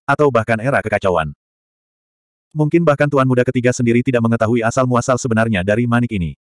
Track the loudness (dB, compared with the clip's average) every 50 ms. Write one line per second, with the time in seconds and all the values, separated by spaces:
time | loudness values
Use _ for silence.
0 | -4 -2 0 2 2 2 2 0 0 0 -4 -2 -2 -2 -2 -2 -2 -2 -4 -2
1 | 0 0 0 0 -2 -4 -10 _ _ _ _ _ _ _ _ _ _ _ _ _
2 | _ _ _ _ _ _ _ _ _ _ -4 -2 -2 0 2 2 2 2 2 2
3 | 0 0 2 2 2 2 2 2 0 0 -2 0 0 0 0 0 0 0 2 0
4 | 0 0 0 0 2 0 0 0 0 0 0 0 0 0 0 0 0 0 0 0
5 | 0 0 -2 -2 0 -2 0 0 0 0 0 -2 0 0 0 0 0 0 0 0
6 | 0 -2 -4 -4 -4 -6 -8 _ _